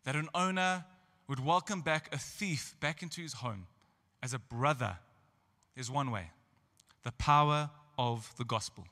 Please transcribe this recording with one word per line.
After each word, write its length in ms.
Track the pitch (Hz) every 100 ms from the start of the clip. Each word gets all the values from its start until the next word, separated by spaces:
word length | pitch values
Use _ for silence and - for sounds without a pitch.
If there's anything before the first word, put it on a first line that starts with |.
| -
That 100 | 147
an 140 | 160
owner 520 | 175 185 185 185 185 - - _ _ -
would 140 | 135
welcome 400 | 135 175 180 196
back 260 | 156 156 - 147
a 20 |
thief 560 | - - 202 151 - -
back 240 | 147 160
into 160 | 175 170
his 140 | 160
home 340 | 120 120 101 90 _ _ _ _ _
as 100 | 127
a 60 | 123
brother? 600 | - 117 139 143 113 87 - _ _ _ _ _ _ -
There's 160 | 120
one 180 | 135 135
way. 220 | 110 82 - _ _ _ _ _ _
The 80 | 120
power 580 | - - 147 147 147 147 - - -
of 360 | 123 117 110 -
the 80 | 120
gospel. 420 | 113 - - 92